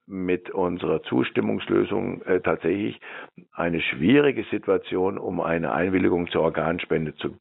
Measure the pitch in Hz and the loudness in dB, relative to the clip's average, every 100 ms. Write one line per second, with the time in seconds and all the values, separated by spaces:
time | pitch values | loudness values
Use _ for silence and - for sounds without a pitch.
0 | - 95 90 90 - 98 90 87 - 92 | -12 -6 -2 -2 -2 -2 -2 0 0 -2
1 | - - - - 107 104 - 98 101 101 | 0 0 0 0 -2 -4 0 0 2 -2
2 | 98 92 - 92 87 82 82 98 110 - | -4 -6 0 0 2 0 0 0 -2 -8
3 | - - - - _ - 85 80 - 65 | -14 -16 -16 -20 _ -4 -2 -2 -4 0
4 | 76 143 143 117 104 107 - 92 - 92 | 4 6 4 0 -4 -4 0 0 0 -2
5 | 92 101 101 87 82 85 78 - 92 92 | 0 -2 -4 -4 0 0 0 0 2 4
6 | 92 90 85 85 80 80 80 85 - 80 | 4 2 0 2 2 2 -2 -2 -2 -2
7 | 78 - - - | -2 -4 -8 -6